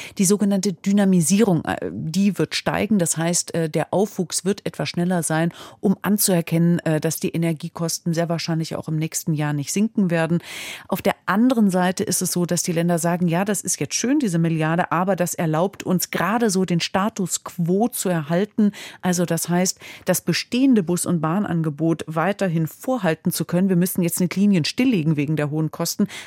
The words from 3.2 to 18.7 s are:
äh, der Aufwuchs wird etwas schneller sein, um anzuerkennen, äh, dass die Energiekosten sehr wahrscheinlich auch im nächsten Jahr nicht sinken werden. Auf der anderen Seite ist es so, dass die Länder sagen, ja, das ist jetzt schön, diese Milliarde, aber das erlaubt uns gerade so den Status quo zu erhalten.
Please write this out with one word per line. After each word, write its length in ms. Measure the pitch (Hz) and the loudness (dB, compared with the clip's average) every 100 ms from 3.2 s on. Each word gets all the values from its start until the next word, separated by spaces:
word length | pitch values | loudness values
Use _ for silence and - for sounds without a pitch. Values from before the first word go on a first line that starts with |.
| 165 175 - | 0 -2 -2
äh, 140 | 170 165 | -4 -2
der 200 | 156 - | -2 -2
Aufwuchs 520 | 175 208 - 165 - | 0 -2 -2 -4 -4
wird 200 | 185 202 - | -4 -4 -6
etwas 220 | - 151 | -6 -6
schneller 360 | - 175 180 | -2 0 0
sein, 280 | 156 160 165 - - - | 0 0 0 -2 -14 -4
um 160 | 208 185 | 0 0
anzuerkennen, 760 | - 208 - 180 - 165 170 175 | 0 0 2 2 2 2 4 2
äh, 200 | 160 156 | 0 0
dass 180 | 165 - | 0 -2
die 120 | 185 | -4
Energiekosten 840 | 165 165 156 170 - 165 - 170 | -2 -2 -2 -6 -6 -6 -4 -2
sehr 140 | 165 165 | -2 -2
wahrscheinlich 480 | 165 - 160 160 - | -2 -2 -2 -2 -6
auch 100 | - | -4
im 100 | 156 | -4
nächsten 380 | 160 - - | -4 -4 -4
Jahr 180 | 151 151 | -2 -2
nicht 200 | 147 139 | -2 -2
sinken 400 | 196 220 - 185 | -2 0 0 0
werden. 260 | 170 160 170 - - - - - | 2 2 0 -2 -12 -12 -14 -6
Auf 160 | 190 | -2
der 140 | 202 - - | -2 -2 -2
anderen 440 | 190 254 240 202 | 2 2 4 4
Seite 340 | 180 180 190 | 4 0 0
ist 180 | - 180 | -2 -2
es 80 | 180 | -2
so, 160 | 180 170 | -2 0
dass 160 | 175 | 0
die 100 | - | 0
Länder 280 | 165 170 175 | 0 2 2
sagen, 260 | 170 175 180 | 2 0 2
ja, 180 | 165 | 2
das 180 | 202 202 | 0 -2
ist 180 | - - | -4 -4
jetzt 140 | 143 - | -4 -2
schön, 240 | 233 302 | 0 2
diese 180 | 233 165 | 2 2
Milliarde, 540 | 165 160 156 170 - | 2 2 0 0 0
aber 240 | 160 185 185 | 0 0 0
das 180 | 175 | -2
erlaubt 480 | - 165 156 185 - | -2 0 0 0 -2
uns 300 | - 180 - | -2 -2 -2
gerade 380 | - 175 233 233 | -2 -2 0 2
so 140 | 185 | 2
den 160 | 185 170 | 0 0
Status 600 | - 196 208 - 180 - | 0 0 -2 -2 -6 -6
quo 460 | - - 165 190 233 | -8 -4 0 2 2
zu 200 | - 196 | 0 -2
erhalten. 600 | 170 147 170 208 - 208 | -2 0 -2 0 2 0